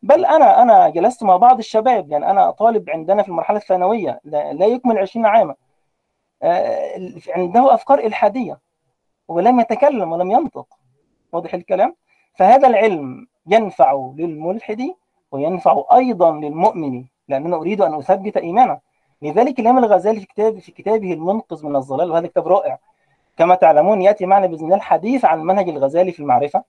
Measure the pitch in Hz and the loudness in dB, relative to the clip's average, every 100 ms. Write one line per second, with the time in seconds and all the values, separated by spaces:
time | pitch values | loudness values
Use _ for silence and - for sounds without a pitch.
0 | 196 311 370 311 254 196 240 202 175 160 | 2 2 4 4 4 6 6 6 4 2
1 | 196 247 214 180 240 254 214 220 220 233 | -2 -2 0 4 4 4 0 -2 0 -2
2 | 151 147 156 196 180 - 220 220 170 160 | -2 -4 -2 0 0 0 0 0 -4 -10
3 | 160 202 196 170 - 208 - 185 185 226 | -2 -2 -2 -6 -4 -6 -2 -2 0 -2
4 | 165 117 - 151 147 143 196 247 247 220 | -6 -10 -8 -8 -6 -2 -2 0 -2 -2
5 | 190 226 226 220 175 139 _ _ _ _ | -4 -2 0 2 0 -4 _ _ _ _
6 | _ _ _ _ 160 180 - - - 185 | _ _ _ _ -4 -2 -2 -6 -8 -10
7 | 185 160 - 175 180 202 269 233 - 262 | -14 -16 -10 -6 -2 0 2 2 2 0
8 | 220 214 208 214 208 143 _ _ _ _ | 0 -2 -2 -2 -8 -12 _ _ _ _
9 | _ _ _ 165 202 247 233 214 285 269 | _ _ _ -2 2 2 0 0 0 0
10 | 170 165 180 233 330 - 127 _ _ _ | -4 -4 -2 -2 -2 -12 -20 _ _ _
11 | _ _ _ 170 170 180 170 185 233 339 | _ _ _ -10 -8 -12 -6 -2 -2 -4
12 | _ _ _ _ 185 254 277 220 220 175 | _ _ _ _ 6 6 6 4 2 0
13 | 139 131 - _ - 214 214 - 151 139 | -8 -12 -18 _ 0 0 0 2 2 2
14 | 131 139 170 151 160 208 - 214 269 370 | -6 -10 -10 -8 -8 -8 -8 -8 -8 -10
15 | _ _ _ 135 147 185 180 - - 185 | _ _ _ -6 -4 -2 0 0 4 2
16 | 254 202 170 151 151 151 196 185 147 123 | 4 2 2 2 -8 0 0 0 -8 -8
17 | 127 _ _ 135 156 175 170 202 185 156 | -12 _ _ -6 -4 -6 -4 -2 -2 -2
18 | 139 196 196 202 170 190 247 143 _ _ | -2 -2 -2 -6 -4 0 0 0 _ _
19 | _ _ 147 160 254 254 226 254 233 202 | _ _ -6 0 0 0 0 2 2 2
20 | 185 220 196 - 220 220 - _ - 220 | 0 -4 -8 -4 -4 -4 -14 _ -4 -4
21 | 190 160 165 214 - 156 151 143 135 135 | -4 -6 -4 -4 -6 -14 -6 -6 -4 -4
22 | 175 165 170 - 160 190 - - _ _ | -2 -2 -4 -6 0 0 0 -10 _ _
23 | _ _ _ _ 170 185 180 151 180 214 | _ _ _ _ 2 4 6 4 4 4
24 | 185 - 180 196 190 160 160 190 - 165 | 2 2 2 2 2 -4 -2 -2 0 -2
25 | 190 262 214 160 160 190 180 147 139 160 | 0 0 0 0 0 -2 -2 -2 -2 0
26 | 185 170 147 123 143 185 | -2 -4 -2 0 0 -6